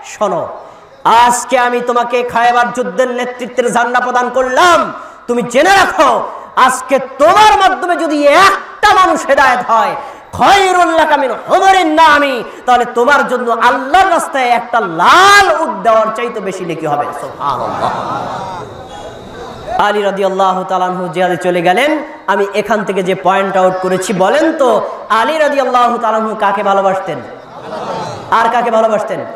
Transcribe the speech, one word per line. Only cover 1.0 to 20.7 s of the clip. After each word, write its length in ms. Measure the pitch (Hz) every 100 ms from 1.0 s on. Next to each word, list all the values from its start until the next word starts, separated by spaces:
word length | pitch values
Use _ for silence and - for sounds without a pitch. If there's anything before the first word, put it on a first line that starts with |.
আজকে 560 | 160 226 240 - - 254
আমি 220 | 247 247
তোমাকে 420 | 240 240 240 247
খায়বার 500 | 247 240 240 240 240
যুদ্ধের 380 | 254 214 185 254
নেতৃত্বের 640 | 247 247 - 247 - 240
ঝান্ডা 260 | 196 - 247
প্রদান 300 | 247 247 240
করলাম, 640 | 247 254 254 349 339 302 - - - -
তুমি 140 | 240
জেনে 280 | 240 247 339
রাখো, 540 | 392 359 - 285 220 - - - -
আজকে 440 | 254 262 - 269
তোমার 600 | 269 - 302 392 427 415
মাধ্যমে 360 | 381 370 359 330
যদি 320 | 320 294 285
একটা 680 | 302 381 392 - - 415
মানুষ 320 | 392 359 320 -
হেদায়েত 340 | 277 269 240 -
হয়, 280 | 226 208 - - - -
খায়রুল 600 | - 269 392 381 359 339
লাকা 240 | 330 311 294
মিন 140 | 262
হুমুরিন 600 | 214 - 359 381 381 330
নামি, 500 | 311 320 294 285 254 190 - -
তাহলে 200 | 240 233
তোমার 420 | 233 247 285 262
জন্য 240 | 247 233
আল্লাহর 580 | 233 240 269 262 339 381
রাস্তায় 400 | 339 - 269 247
একটা 300 | 240 - 240
লাল 840 | 196 165 190 320 392 403 381 320
উট 220 | 311 196
দেওয়ার 220 | 208 220 214 214
চাইতে 240 | 240 220
বেশি 260 | 190 180 175
নেকি 200 | 160 156
হবে।" 200 | 143 135 -
সুবহানাল্লাহ। 680 | 135 117 143 123 110 104 117 107 101 - - - - - - - - - - - - - - - - 349
আলী 200 | 196 208
রাদিয়াল্লাহু 640 | 202 190 190 190 190 185
তাআলা 220 | 185